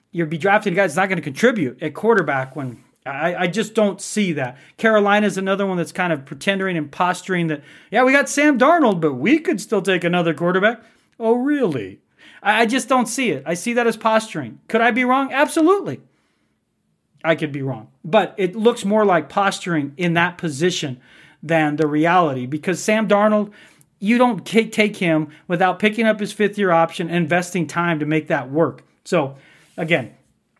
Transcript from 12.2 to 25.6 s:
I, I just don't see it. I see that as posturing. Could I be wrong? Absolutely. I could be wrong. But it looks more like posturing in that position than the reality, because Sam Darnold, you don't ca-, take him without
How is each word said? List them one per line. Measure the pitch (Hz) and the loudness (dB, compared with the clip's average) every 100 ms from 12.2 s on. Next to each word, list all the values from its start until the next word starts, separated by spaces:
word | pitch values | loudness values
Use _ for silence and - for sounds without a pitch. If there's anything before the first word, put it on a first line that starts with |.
| - - | -20 -6
I, | 196 214 | 0 2
I | 233 | 2
just | 254 - | 0 0
don't | 254 233 | 0 0
see | - 240 | -2 -2
it. | 135 147 | -4 -4
I | |
see | 175 233 | -6 -2
that | 240 233 | 0 0
as | 220 | 0
posturing. | 226 220 220 - 117 - - | 0 0 -2 -10 -10 -14 -4
Could | 220 | 0
I | 233 | 2
be | 233 | 2
wrong? | 247 262 269 | 0 0 0
Absolutely. | 269 294 330 320 403 214 - _ _ _ _ _ _ _ _ _ _ _ _ | 0 0 2 2 2 -2 -10 _ _ _ _ _ _ _ _ _ _ _ _
I | 160 156 | -2 -2
could | 151 | -2
be | 139 | -4
wrong. | 135 123 - _ | -6 -8 -12 _
But | 156 214 175 - | 2 2 2 -2
it | 185 220 | -4 2
looks | 220 233 | 0 0
more | 196 214 | 0 2
like | 208 180 - | 4 2 0
posturing | 202 196 185 175 160 139 139 | -2 -2 -2 -4 -2 -2 -4
in | 175 | 0
that | 165 175 175 | 2 0 -2
position | 170 131 180 180 143 127 _ - - _ | -8 -2 -2 -2 -8 -10 _ -20 -20 _
than | 156 160 151 147 | 0 2 2 0
the | 151 | 0
reality, | 151 165 180 165 131 127 | 2 2 4 2 0 -6
because | 151 185 175 | -6 -4 -4
Sam | - 214 202 | 0 0 2
Darnold, | 202 214 214 208 - - _ _ - | 4 4 2 -2 -8 -20 _ _ -8
you | 202 240 | 0 2
don't | 247 185 | 2 0
ca-, | - 208 220 | 0 0 0
take | - 214 208 | 0 0 0
him | 175 156 151 - - | 0 0 -2 -10 -4
without | 175 | 0